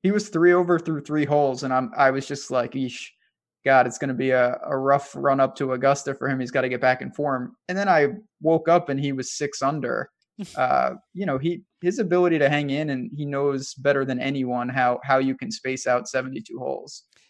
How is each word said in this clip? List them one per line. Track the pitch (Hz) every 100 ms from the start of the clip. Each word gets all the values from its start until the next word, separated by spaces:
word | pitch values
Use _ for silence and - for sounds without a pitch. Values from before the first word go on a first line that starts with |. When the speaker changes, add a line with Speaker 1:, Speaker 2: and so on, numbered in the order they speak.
Speaker 1:
he | 185
was | 208 208
three | 165 175
over | 180 175 165
through | 165 151 147
three | 151
holes, | 143 147 139 127
and | 135
I'm, | 131 123 -
I | 135
was | 135 135
just | 139 -
like, | 131 120
"Eesh, | 135 127 - - _ _ _ _ _
God, | 135 135 123
it's | -
gonna | 139
be | 127 131
a, | 127 123 123 -
a | 139
rough | 135 139 - 143
run | 139 139
up | 135 -
to | 127
Augusta | 127 135 139 -
for | 135 131
him. | 131
He's | 127
gotta | 139 127
get | 123
back | 127 127
in | 131
form." | - 147 131 123 - -
And | 185
then | 202
I | 165 139 - - _
woke | 156 160 160
up | 170 170
and | 135
he | 143
was | 135 135
six | - 143 -
under. | 135 156 123 117 - _
Speaker 2:
<laughs> | _ - 190 -
Speaker 1:
Uh, | 127 67 64 - _ 175
you | 190
know, | 135
he, | 156 175 - _
his | 175 220
ability | 185 180 180 160
to | 143
hang | 147 143
in, | 139 156
and | 131 123 147
he | 143
knows | 139 143 139 135
better | - 139 139 131
than | 123
anyone | 131 139 127 123 120
how, | 135 123 123
how | 135 135
you | 135 131
can | 120
space | 113 131 131 -
out | 123 -
seventy-two | 131 131 135 143 123
holes. | 131 135 139 - _ _ _